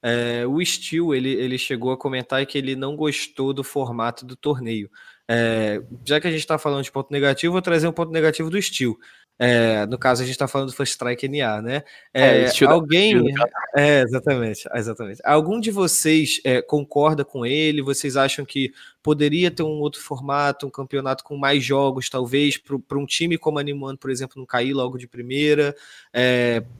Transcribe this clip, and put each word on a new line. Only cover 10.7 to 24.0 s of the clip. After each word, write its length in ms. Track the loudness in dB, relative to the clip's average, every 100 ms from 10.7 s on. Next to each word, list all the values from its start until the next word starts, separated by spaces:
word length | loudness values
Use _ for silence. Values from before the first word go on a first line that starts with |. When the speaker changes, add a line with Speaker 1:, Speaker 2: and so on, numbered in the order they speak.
Speaker 1:
First 180 | -4 -6
Strike 340 | -4 -4 -4 -4
N 140 | -2
A, 200 | -2 -2
né? 200 | -4 -6 -8 -20 _
Speaker 2:
É, 300 | 4 6 6
Speaker 1:
É, 60 | 4
Speaker 2:
Steel 200 | 4 6
da 60 |
Speaker 1:
alguém 400 | 6 4 4 6
Speaker 2:
no 180 | 4 2
caso. 180 | 2 -2 -2 -2 4
Speaker 1:
É, 260 | 6 6
exatamente, 680 | 4 0 0 0 -2 -6 -6
exatamente. 480 | -6 -6 -8 -10 -6
Algum 340 | 4 4 4 -2
de 120 | -2
vocês, 680 | 0 0 2 4 4 4 0
é, 160 | 0 0
concorda 640 | 2 -2 0 2 2 2
com 220 | -4 -4 -2
ele? 340 | 2 2 0
Vocês 360 | -2 -2 -2 2
acham 280 | 2 0
que 280 | -6 -4 -4 -6 -20 _
poderia 480 | -2 2 2 2 0
ter 120 | 0
um 180 | -4 -2
outro 200 | -4 -6
formato, 680 | -12 -10 -4 0 0 -2 -8
um 40 |
campeonato 540 | -10 -6 -4 -4 -6
com 120 | -8 -2
mais 280 | 2 2
jogos, 460 | 2 0 0 -2 -6
talvez, 480 | -6 -2 0 0 -2
pro, 200 | _ -10
pra 200 | -6 -8
um 80 | -4
time 320 | -4 -2 -2
como 200 | -2 -2
a 20 |
Animuan, 360 | -6 -8 -10
por 140 | -10